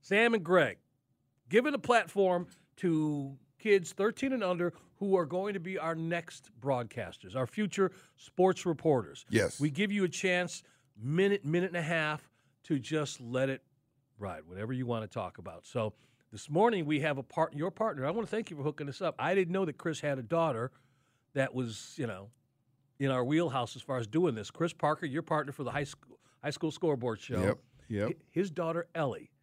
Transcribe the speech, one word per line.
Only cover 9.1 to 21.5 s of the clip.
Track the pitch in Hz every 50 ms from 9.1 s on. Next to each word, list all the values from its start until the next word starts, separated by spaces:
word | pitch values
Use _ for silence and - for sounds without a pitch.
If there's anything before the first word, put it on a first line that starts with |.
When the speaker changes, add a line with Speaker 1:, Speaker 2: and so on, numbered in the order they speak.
| 71 - - -
Speaker 2:
Yes. | - 113 101 82 - -
Speaker 1:
We | 139 151
give | 139 143 202 208
you | 208 208 190
a | 175
chance, | - - - 190 180 180 180 170 - - - _ _ _ _ _ _ 104
minute, | 107 127 151 170 190 202 202 196 -
minute | 139 160 175 175 190
and | 170
a | 175 165
half, | 147 170 165 156 151 151 151 - _ _ _ _ _ _ _ _
to | - 160 139
just | 110 - 151 156 147 139 - -
let | 127 113 120 127 131 135
it | 135 127 _ _ _ _ _ _ _ _ _ _ _ -
ride, | 101 98 87 80 78
whatever | 80 90 92 104 113 131
you | 127 127
wanna | 120 120 113 110 101
talk | - 120 101 87 - -
about. | 87 87 82 87 _
So | - - 131 110 107 107 _ _ _ _ _ _ _
this | - 104 - -
morning | 147 165 208 240 233 190 160
we | 147 156 147
have | 143 156 147 135
a | 127
part-, | _ - - 160 - -
your | 147 151 190 185
partner. | - 220 220 185 143 131
I | 139 175
wanna | 226 220 -
thank | - 214 226 -
you | 170
for | 147 135
hooking | 151 147 147 151 143
us | 131 - 190
up. | 165 143 -
I | 120 151 185
didn't | 196 190 165 175
know | 190 196
that | 165 143 -
Chris | - 170 156 -
had | - 147 139 135
a | 123
daughter | 110 165 165 165 160 131 110 117 131 _ _ _ _ _ _ _ _ _ _ _ _ _
that | 139 135 127